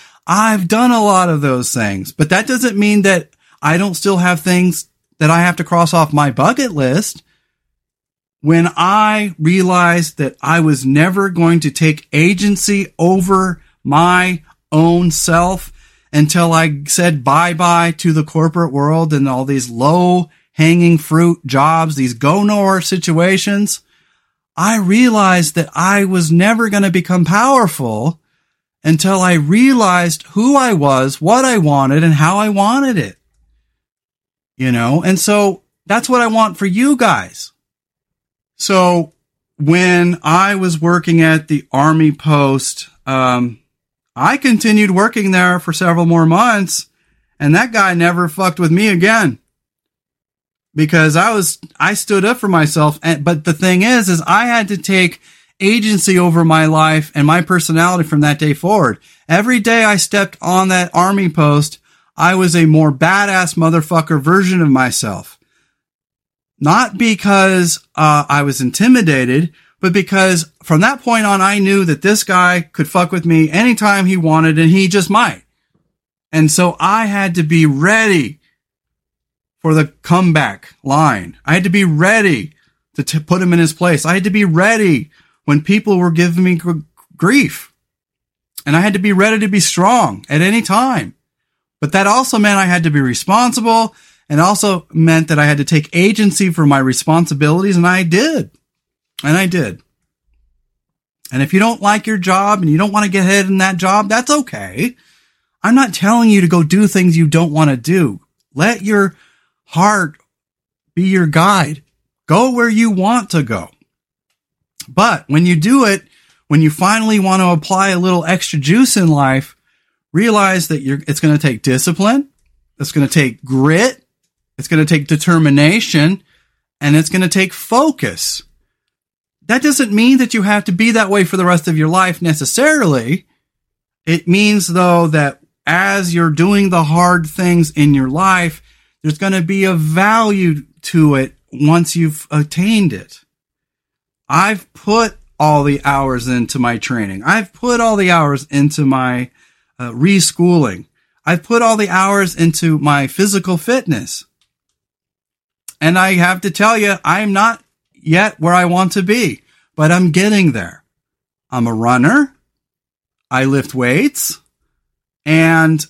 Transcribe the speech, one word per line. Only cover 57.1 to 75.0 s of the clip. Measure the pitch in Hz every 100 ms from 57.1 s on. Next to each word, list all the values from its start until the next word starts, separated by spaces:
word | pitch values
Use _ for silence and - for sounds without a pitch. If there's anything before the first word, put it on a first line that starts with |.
| 156
and | 147
my | 170
personality | 160 180 165 160 175 180 156
from | 147
that | 147 147
day | 151
forward. | 143 175 214 135 101 _ _ -
Every | 170 220 247
day | 220 233
I | 220 202
stepped | - 202 196 -
on | - 185 190
that | 185 175
Army | - 185 196 185
post, | 156 147 147 151 - _ _ _ -
I | 165 185
was | 180 170
a | 160
more | 156 156
badass | 131 160 190 202 190 175 -
motherfucker | 165 165 156 170 156 156
version | 135 185 185 185
of | 156
myself. | 131 127 - 113 104 - - _ _ _ _ _ _ _ _ _ _ _ -
Not | 147 196 240 196
because, | 233 214 202 196 190 185 175 - _ -
uh, | 156 147 143
I | 143
was | 143 135
intimidated, | 127 - 220 254 175 139 123 131 165 - _ _
but | 185
because | 190 185 190 190 180 160 _
from | - 156
that | 214 254
point | - 233 214
on, | 196
I | 190 202
knew | 196 196 180
that | 147
this | 190 208
guy | - 185 175 180
could | 165 - 151
fuck | 185 175
with | 185 165
me | 160 156
anytime | 165 247 214 214 196 185
he | 190
wanted, | 160 156 160 156
and | 160
he | 185 190
just | 196